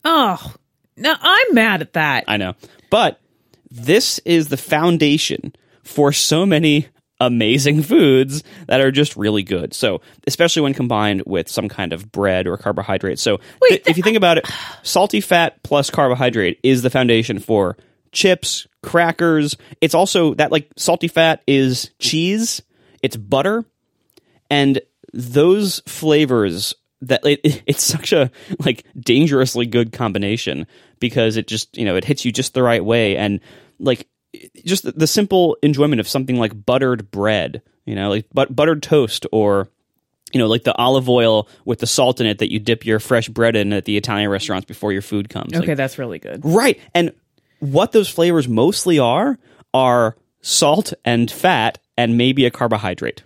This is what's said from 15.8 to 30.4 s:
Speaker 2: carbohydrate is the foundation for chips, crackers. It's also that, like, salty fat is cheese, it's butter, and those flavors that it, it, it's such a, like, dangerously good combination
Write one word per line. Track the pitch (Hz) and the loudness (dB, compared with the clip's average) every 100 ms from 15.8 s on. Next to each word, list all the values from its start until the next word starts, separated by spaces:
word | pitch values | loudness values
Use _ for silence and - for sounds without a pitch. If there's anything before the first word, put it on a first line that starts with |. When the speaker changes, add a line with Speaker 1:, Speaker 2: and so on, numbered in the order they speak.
| 139 | 0
Speaker 2:
carbohydrate | - 139 123 127 113 90 - | 0 0 2 0 0 -2 0
is | 127 131 | 2 2
the | 123 | 2
foundation | 131 127 113 113 101 | 0 2 2 2 -6
for | - 110 92 - _ _ _ | 0 0 0 -4 _ _ _
chips, | - 196 180 - - - _ | -2 0 0 -2 -8 -10 _
crackers. | - 170 170 165 170 156 147 - - - | -4 0 0 0 0 2 0 -6 -14 -2
It's | 160 165 | 0 2
also | 196 190 160 120 | 2 2 0 2
that, | 151 | 0
like, | 156 147 - | 0 -4 -8
salty | - 175 170 | -2 -2 -2
fat | - 160 160 - | 2 2 2 0
is | 139 135 123 - _ | 2 2 -2 -8 _
cheese, | - 156 170 208 226 - _ _ _ _ | -4 -2 0 -2 -4 -6 _ _ _ _
it's | 127 113 | -6 -6
butter, | 101 135 160 220 226 _ _ _ _ _ _ _ _ | -2 0 0 -2 -6 _ _ _ _ _ _ _ _
and | 143 139 135 - _ - | 0 2 0 -4 _ -16
those | - 123 127 160 196 202 - - | -12 -4 2 4 2 0 -6 -12
flavors | - 156 147 147 123 101 85 104 - _ _ | -6 0 2 2 2 0 -2 -8 -10 _ _
that | 127 - 151 | -4 0 0
it, | 143 | 2
it, | 151 143 - | 0 -2 -4
it's | 147 | -2
such | - 156 - | -2 -4 0
a, | 147 127 - - 185 | 0 0 -4 -14 -6
like, | 135 120 _ - | -4 -4 _ -12
dangerously | 120 123 156 139 131 123 120 | 2 4 4 2 0 0 -2
good | 120 117 | 0 -2
combination | - 117 95 101 113 | -2 -6 -4 -6 -4